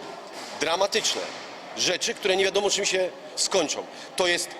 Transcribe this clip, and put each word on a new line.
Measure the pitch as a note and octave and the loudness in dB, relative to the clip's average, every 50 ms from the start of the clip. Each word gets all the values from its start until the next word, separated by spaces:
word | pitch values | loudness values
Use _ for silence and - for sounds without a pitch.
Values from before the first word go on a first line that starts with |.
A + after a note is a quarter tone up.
| - - - - - - - - - - - - | 0 -4 -12 -12 -14 -14 -12 -12 -12 -10 -6 -2
dramatyczne. | D3 D3+ E3 E3+ F#3+ G3+ - G#3+ F3 - - A2 F2+ D#2 - - - - - - - - - | 0 2 2 4 2 2 2 2 2 2 0 -2 -4 -6 -8 -10 -12 -12 -12 -14 -14 -10 -4
Rzeczy, | - - D3+ F3+ E3 - - A#3+ | -2 0 0 0 0 0 -2 -2
które | - - G3+ F#3 | 0 2 2 4
nie | F#3+ G3 | 4 4
wiadomo, | F#3+ - G3 G#3 G3 | 4 4 4 2 2
czym | - - G3+ | 2 2 2
się | - - F#3+ F#3 F3 - - - - - | 2 2 2 2 0 -2 -6 -12 -10 -4
skończą. | - - - - G3 D#3+ C3+ - A2 F#2 - - - - - - | -2 0 2 4 4 4 2 0 -4 -6 -8 -10 -14 -14 -6 0
To | - F#3 | 2 4
jest | F3+ F3 E3 - - - - | 4 4 2 0 -4 -8 -12